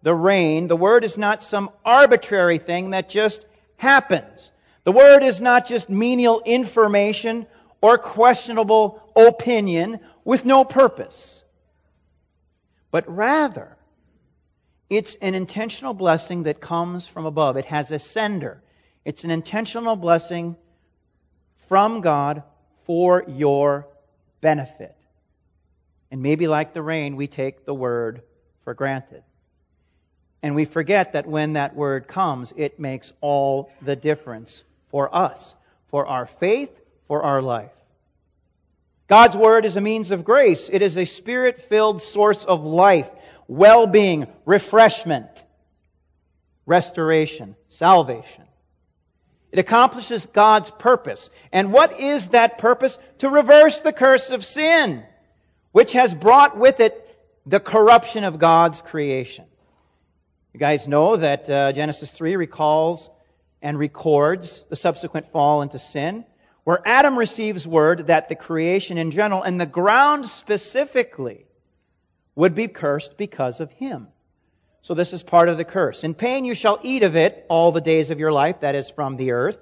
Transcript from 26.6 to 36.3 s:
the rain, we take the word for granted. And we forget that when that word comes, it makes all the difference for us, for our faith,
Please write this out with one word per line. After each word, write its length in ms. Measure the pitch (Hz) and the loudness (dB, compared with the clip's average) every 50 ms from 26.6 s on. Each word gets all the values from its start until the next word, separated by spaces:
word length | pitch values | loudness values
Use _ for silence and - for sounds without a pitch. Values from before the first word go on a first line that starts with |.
| 156 151 _ | -4 -6 _
the 80 | 175 151 | -12 -10
rain, 340 | 151 160 160 147 143 139 | -8 -8 -8 -8 -10 -10
we 100 | 135 143 | -10 -12
take 380 | 139 _ - 135 135 135 _ _ | -12 _ -10 -10 -10 -10 _ _
the 100 | - 143 | -12 -10
word 480 | 135 127 123 120 120 117 113 110 123 _ _ _ _ _ _ _ _ _ | -8 -6 -6 -6 -6 -6 -8 -10 -14 _ _ _ _ _ _ _ _ _
for 120 | - 120 | -18 -12
granted. 500 | _ 139 139 135 135 131 _ - - _ _ _ _ _ _ _ _ _ _ _ _ _ _ _ _ _ _ _ _ _ _ _ _ - | _ -8 -8 -8 -10 -12 _ -20 -20 _ _ _ _ _ _ _ _ _ _ _ _ _ _ _ _ _ _ _ _ _ _ _ _ -10
And 120 | 151 143 | -6 -4
we 120 | 151 156 | -4 -4
forget 480 | 147 - 165 160 147 202 202 180 180 - | -4 -4 -8 -4 0 0 0 0 -2 -6
that 120 | 151 143 | -8 -8
when 280 | 160 151 151 151 151 156 | -6 -6 -6 -6 -4 -4
that 200 | 151 143 139 - | -4 -6 -6 -6
word 320 | 147 147 139 135 135 123 | -8 -6 -6 -6 -6 -8
comes, 460 | _ - 185 190 170 143 127 123 117 - | _ -6 -6 -4 -4 -4 -8 -12 -16 -12
it 220 | - 151 139 _ _ | -10 -10 -10 _ _
makes 340 | 156 135 131 127 - - _ _ | -12 -12 -12 -12 -16 -20 _ _
all 500 | - 147 143 143 139 139 135 135 139 - _ _ 147 | -6 -4 -2 -2 -2 -2 -4 -6 -8 -10 _ _ -8
the 140 | 131 143 | -8 -8
difference 640 | 131 - 147 151 147 - 131 117 110 113 - - - _ _ _ _ _ _ | -6 -4 -4 -4 -4 -8 -18 -18 -18 -18 -20 -20 -20 _ _ _ _ _ _
for 220 | - 143 139 139 - | -6 -6 -4 -2 -2
us, 440 | 170 185 156 - - - - _ _ _ _ _ _ _ _ | -2 -2 -2 -4 -10 -20 -20 _ _ _ _ _ _ _ _
for 180 | - 143 139 | -6 -6 -6
our 200 | - 139 127 123 | -4 -6 -8 -8
faith, 440 | 117 | -10